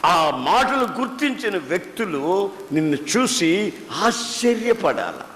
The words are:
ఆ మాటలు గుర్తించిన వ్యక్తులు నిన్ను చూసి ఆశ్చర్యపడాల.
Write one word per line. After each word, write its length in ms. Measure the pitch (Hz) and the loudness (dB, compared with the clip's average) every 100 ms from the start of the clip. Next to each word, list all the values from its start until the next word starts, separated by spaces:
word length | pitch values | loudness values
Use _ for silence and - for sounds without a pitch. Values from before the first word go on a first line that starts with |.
| 156 | 4
ఆ 280 | 175 156 127 | 4 2 0
మాటలు 640 | 131 214 262 269 240 185 | 2 4 4 0 -2 -2
గుర్తించిన 560 | 254 254 294 254 226 190 | -6 -2 -2 -2 -2 -4
వ్యక్తులు 920 | 135 175 180 - 220 147 147 190 196 - - | -2 -4 -4 -6 -4 -2 0 0 0 -6 -2
నిన్ను 240 | 147 156 143 | 0 2 0
చూసి 760 | - 233 254 - 165 180 208 - - | 0 2 2 2 2 2 0 -4 -10
ఆశ్చర్యపడాల. 1300 | 156 220 233 - - 240 233 233 226 180 117 87 71 - | 0 0 0 -6 0 2 2 2 2 2 0 -4 -6 -14